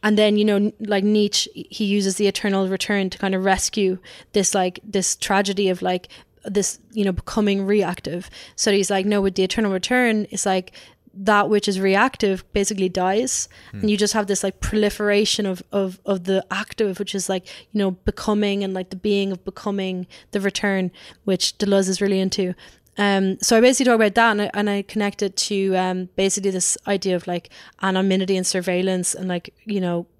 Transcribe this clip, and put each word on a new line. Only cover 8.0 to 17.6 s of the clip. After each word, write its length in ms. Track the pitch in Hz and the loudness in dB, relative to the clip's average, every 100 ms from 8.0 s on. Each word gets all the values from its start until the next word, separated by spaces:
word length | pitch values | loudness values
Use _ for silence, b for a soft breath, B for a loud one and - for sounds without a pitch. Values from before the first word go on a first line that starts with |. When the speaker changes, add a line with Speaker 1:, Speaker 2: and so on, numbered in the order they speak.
| - 175 - B B B | -8 -8 -10 B B B
Speaker 1:
So 160 | 214 | 2
he's 180 | 202 190 | 2 2
like, 140 | 196 196 | 0 2
"No, 140 | 208 | 2
with 120 | 196 190 | 0 0
the 80 | |
eternal 280 | 185 - 214 | 0 0 0
return, 560 | 190 - 247 240 220 208 | -2 0 2 2 0 -2
it's 160 | 202 202 | -4 0
like 280 | 190 180 B B B _ 190 | 0 -2 B B B _ -4
that 320 | 190 208 208 | 2 4 4
which 180 | 208 208 | 2 2
is 100 | 190 | 0
reactive 640 | 190 190 247 - 202 190 - | 2 4 2 0 -2 -2 -4
basically 360 | 208 196 202 185 | -2 -2 0 -2
dies." 580 | 185 185 202 254 - - B B | 0 0 0 0 -4 -6 B B
Speaker 2:
Hmm. 80 | - | -4
Speaker 1:
And 100 | 214 | 0
you 80 | 208 | 2
just 160 | 208 | 2
have 140 | 226 202 | 0 -2
this, 160 | 196 | -2
like, 160 | 196 - | -2 -4
proliferation 840 | - 214 208 - 208 202 208 - 202 | -2 2 0 0 2 2 2 0 -2
of, 160 | 180 - | -4 -4
of, 280 | 202 190 185 - | -2 -2 -6 -4
of 200 | 190 180 | -4 0
the 200 | 190 - | -2 0
active, 480 | 190 208 - 214 185 | -6 -6 -2 -2 -2
which 160 | 196 196 | -6 -6
is, 140 | 180 | -4
like, 180 | 190 - B | -4 -6 B